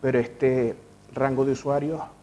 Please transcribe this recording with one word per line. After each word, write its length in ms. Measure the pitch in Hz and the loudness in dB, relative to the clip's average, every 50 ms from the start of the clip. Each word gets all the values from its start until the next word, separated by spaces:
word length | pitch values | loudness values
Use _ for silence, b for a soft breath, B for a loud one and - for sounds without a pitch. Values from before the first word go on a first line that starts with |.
pero 180 | - 131 127 123 | 0 2 2 2
este 580 | 117 - - - - 131 127 131 123 113 - - - - - - - - - | 2 0 -4 0 0 2 2 2 0 0 -2 -6 -14 -20 -20 -20 -20 -12 -6
rango 300 | 135 131 135 131 127 135 | -2 -2 0 2 2 2
de 80 | 139 135 | 0 0
usuarios 480 | 123 - 143 143 143 143 151 160 151 - - - - | -2 -2 -2 -2 0 0 -2 -6 -6 -8 -12 -16 -20